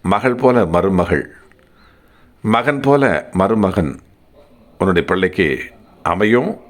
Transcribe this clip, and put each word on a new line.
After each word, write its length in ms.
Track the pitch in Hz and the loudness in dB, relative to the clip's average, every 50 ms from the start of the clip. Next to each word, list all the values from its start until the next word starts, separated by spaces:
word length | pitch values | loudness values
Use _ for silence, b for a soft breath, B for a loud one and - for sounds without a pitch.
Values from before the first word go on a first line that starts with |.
| - 90 | -2 -2
மகள் 260 | 98 104 120 131 123 123 | -2 0 0 -2 -2 2
போல 240 | 127 127 123 120 101 82 82 | 0 2 2 2 0 2 0
மருமகள், 500 | 87 87 98 95 90 87 87 87 71 - - - - - - _ _ b b b b b b b b b b b b b b b _ - | 0 0 2 0 0 0 0 -2 -2 -4 -8 -16 -20 -20 -20 _ _ b b b b b b b b b b b b b b b _ -4
மகன் 380 | 107 107 117 117 143 143 139 135 | -2 -2 0 0 0 -2 0 2
போல 200 | 139 139 143 135 117 82 73 - - - 90 | 2 2 4 2 2 0 -2 -6 -4 -2 -2
மருமகன் 520 | 95 101 113 110 101 92 90 104 82 71 - - - _ _ _ _ _ _ - - _ - _ - _ _ _ | 0 0 2 0 0 0 0 0 -2 -2 -6 -10 -18 _ _ _ _ _ _ -20 -20 _ -20 _ -20 _ _ _
உன்னுடைய 240 | 92 98 90 85 - - | -2 0 0 0 0 0
பிள்ளைக்கு 380 | 95 95 95 90 - - 90 76 65 62 - - - - - _ - _ _ - | 0 0 0 -2 0 0 0 0 0 -4 -8 -16 -18 -20 -20 _ -20 _ _ -4
அமையும் 380 | 87 92 107 107 117 123 147 202 208 - - | -2 0 2 2 2 2 0 -2 -8 -10 -16